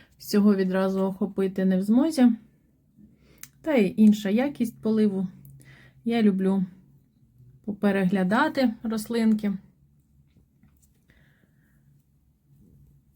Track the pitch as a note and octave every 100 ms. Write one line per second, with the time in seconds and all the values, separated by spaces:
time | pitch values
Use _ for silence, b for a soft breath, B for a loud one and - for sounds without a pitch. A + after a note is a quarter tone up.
0 | B B - G#3 G3+ G3 F#3+ F#3 F#3+ F#3+
1 | F#3+ F#3+ F#3+ - F#3+ F#3+ F#3+ F#3 G3+ A#3+
2 | D#4+ D#4 A#3+ - - _ _ _ _ _
3 | - B B B B _ E4 C4+ F#3 -
4 | G#3+ G#3 F#3+ G#3+ C#4+ C#4+ A#3 - A3 A3
5 | G#3+ F#3+ F#3 - - - B B B B
6 | A#3 A#3 G#3+ F#3+ F#3+ F#3+ F#3 - _ _
7 | _ _ _ _ - - - G#3 G#3 G3
8 | F3+ G3 F#3 A3+ D4+ D4 B3+ - A3+ A3
9 | G#3+ A#3 A3 G#3+ G#3 F#3 - _ _ _
10 | _ _ _ _ _ _ _ _ _ _
11 | _ b b b b b b b b _
12 | _ _ _ _ _ _ _ _ _ _
13 | _